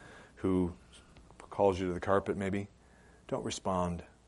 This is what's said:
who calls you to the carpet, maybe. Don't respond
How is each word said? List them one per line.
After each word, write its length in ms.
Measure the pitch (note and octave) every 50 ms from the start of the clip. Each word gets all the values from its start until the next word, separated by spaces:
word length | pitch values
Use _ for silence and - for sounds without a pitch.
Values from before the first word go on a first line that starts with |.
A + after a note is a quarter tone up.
| - - - - - - -
who 360 | - - F#2+ F#2 F#2 F2+ E2+ E2+ - - - - - - - - - - - - - - -
calls 280 | - - G2+ G2+ F#2 F2+
you 100 | F#2+ F2+
to 40 | F2
the 80 | F2
carpet, 360 | - G#2 G2 G2 - - F2+
maybe. 320 | F#2+ G2+ F#2+ G2 G2 G2 - - - - - - - - - - - - -
Don't 160 | C3+ B2+ -
respond 580 | A2+ - - - G2 F#2+ F2+ F2+ F2 F2 E2+ - - - - _